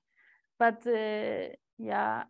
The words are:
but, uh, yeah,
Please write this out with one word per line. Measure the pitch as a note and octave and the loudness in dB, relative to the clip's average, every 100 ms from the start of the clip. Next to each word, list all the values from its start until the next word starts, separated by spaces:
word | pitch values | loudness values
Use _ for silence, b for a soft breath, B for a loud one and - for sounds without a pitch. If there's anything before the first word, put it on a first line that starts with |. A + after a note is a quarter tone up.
| b b b b b - | b b b b b 2
but, | A#3 A3+ A#3+ | 2 2 0
uh, | A3 G#3+ G#3+ G#3+ G2 F#2 - _ - | 0 0 -2 -2 -4 -6 -10 _ -12
yeah, | A3+ G3+ A2 A2+ | -2 0 0 0